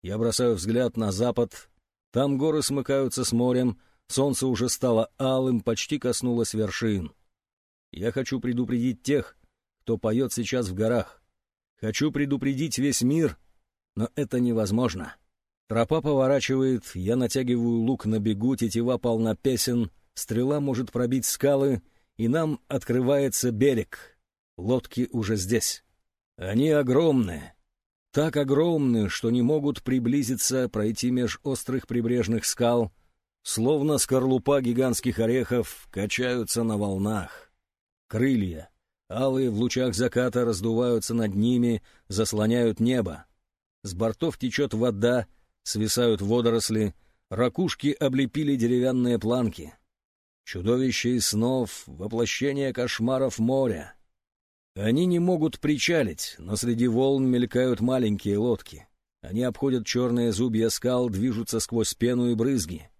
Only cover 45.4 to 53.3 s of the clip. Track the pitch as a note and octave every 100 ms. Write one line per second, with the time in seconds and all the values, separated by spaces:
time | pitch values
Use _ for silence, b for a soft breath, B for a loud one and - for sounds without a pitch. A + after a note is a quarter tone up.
45.4 | _ _ - G#2 G#2+ A#2+ A#2+ G#2+ G2+ A#2
46.4 | A#2 A2+ - A2 G#2 - _ _ _ F#2
47.4 | B2 - F#3 - C#3+ - C#3+ C3 C3 D3
48.4 | D3+ C3+ A#2 B2 B2+ B2+ B2 A#2+ G#2+ B2
49.4 | A#2 F2 D2+ - _ _ _ _ _ _
50.4 | - F#2+ F#2 B2 C3 A#2 A#2+ B2 - G#2+
51.4 | A#2 C3 A#2 - - C#2+ G2+ A2+ A#2 -
52.4 | C#3 C#3 C3+ B2+ B2 - A#2 C3 C3